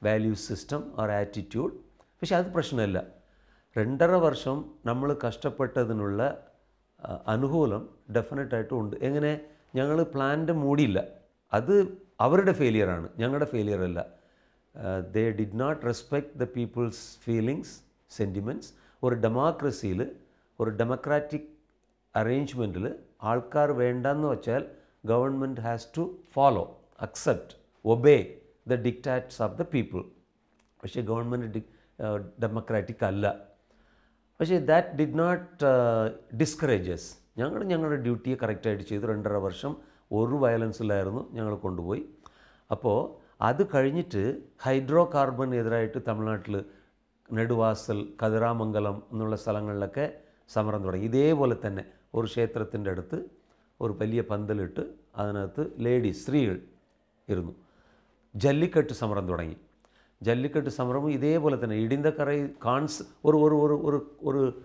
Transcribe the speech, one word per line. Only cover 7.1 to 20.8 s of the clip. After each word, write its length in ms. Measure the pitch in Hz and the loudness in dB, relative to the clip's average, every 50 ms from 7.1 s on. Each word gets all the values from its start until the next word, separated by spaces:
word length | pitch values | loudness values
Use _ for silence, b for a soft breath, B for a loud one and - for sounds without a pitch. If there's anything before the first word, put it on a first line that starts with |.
| - - - - | -10 -6 -4 -2
അനുകൂലം 600 | 110 117 135 135 147 165 156 123 98 110 - - - - _ - 107 | 0 0 0 2 2 2 2 2 2 -2 -4 -8 -16 -20 _ -4 -2
ഡെഫിനറ്റായിട്ടും 640 | 117 110 - 143 139 139 117 120 113 110 - 131 120 | -2 -2 -2 -4 -6 -4 -2 -2 -4 -2 -2 -2 -4
ഉണ്ട്. 160 | 110 104 104 | -2 -4 -4
എങ്ങനെ? 440 | - - 131 139 147 147 147 151 151 151 B B B B B - | -4 -2 -2 0 0 0 0 0 -2 -6 B B B B B -2
ഞങ്ങൾ 280 | 127 131 143 156 160 160 | -2 0 2 2 2 0
പ്ലാന്റ് 500 | 156 160 139 135 135 143 156 165 151 170 | 0 0 -2 0 0 0 0 0 0 0
മൂടിയില്ല. 520 | 160 143 139 143 143 147 120 95 85 - - - - - _ _ _ _ _ - | 0 2 2 4 4 4 4 4 2 0 -2 -8 -20 -20 _ _ _ _ _ -2
അത് 460 | 107 120 147 202 202 190 185 - - - - _ - | 0 2 4 6 4 4 4 0 -10 -18 -10 _ 2
അവരുടെ 320 | 107 127 151 190 196 190 185 | 4 6 6 6 6 4 4
ഫെയിലിയറാണ്, 560 | - 147 123 110 110 104 90 90 85 80 - - - | 4 4 4 4 4 2 2 0 -2 -4 -6 -6 -4
ഞങ്ങളുടെ 260 | 113 123 135 143 151 | -2 -2 0 0 -2
ഫെയിലിയർ 380 | 147 - 120 104 104 104 92 92 | 0 0 -2 0 0 0 0 0
അല്ല. 240 | 90 87 87 - - b b b b b b b b b b b _ _ | -2 -2 -4 -6 -8 b b b b b b b b b b b _ _
ആ, 240 | - - 92 95 95 | -10 -6 -4 -4 -4
they 360 | 90 92 92 110 110 113 110 110 | -4 -2 -2 0 0 0 0 0
did 140 | 110 101 95 | -2 -4 -2
not 220 | 113 131 143 156 151 | -2 -2 -2 -2 -2
respect 580 | - 120 117 - - - 143 143 143 - - 135 | -2 -4 -4 -4 -4 -4 -4 -4 -4 -4 -6 -6
the 100 | 123 120 - 123 | -6 -4 -2 -4
people's 380 | 120 113 - 120 120 117 113 - - - - - - - | -6 -4 -2 -2 -2 -2 -4 -8 -14 -18 -20 -10 -4 -2
feelings, 360 | 117 113 110 120 139 160 - - - - - _ _ _ _ _ - - 110 | 0 2 2 0 0 -2 -6 -10 -14 -20 -20 _ _ _ _ _ -6 -4 -4
sentiments. 420 | 101 92 98 101 113 147 339 - - b b b b b b - | -2 -2 -4 -4 -4 -6 -8 -10 -14 b b b b b b 0
ഒരു 120 | 127 123 | 0 2
ഡെമോക്രസിയിൽ, 960 | 117 110 110 113 123 139 160 165 - 143 139 117 - - 101 92 92 127 - - b b b b b b b b - | 2 2 2 2 2 2 2 0 0 -2 -4 -4 -2 -4 -2 -2 -2 -4 -4 -8 b b b b b b b b -4
ഒരു 100 | 113 110 | -4 -2
ഡെമോക്രാറ്റിക് 840 | 107 101 | 0 0